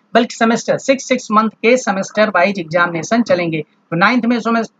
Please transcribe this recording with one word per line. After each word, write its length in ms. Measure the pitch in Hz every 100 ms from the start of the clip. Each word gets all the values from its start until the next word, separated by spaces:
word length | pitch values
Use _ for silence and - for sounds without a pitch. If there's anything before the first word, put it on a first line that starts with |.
| _
बल्कि 200 | 233 240
semester, 440 | - 226 226 - -
six, 300 | - 269 -
six 200 | 254 -
month 180 | 214 220
के 280 | - 220 254
semester 520 | 233 190 185 - 214
wise 300 | 180 190 190
examination 640 | 160 180 175 165 151 233
चलेंगे। 380 | 214 180 170 160
तो 360 | - _ _ 170
ninth 280 | 202 247
में 160 | 233 240
सेमेस-, 320 | 220 226 220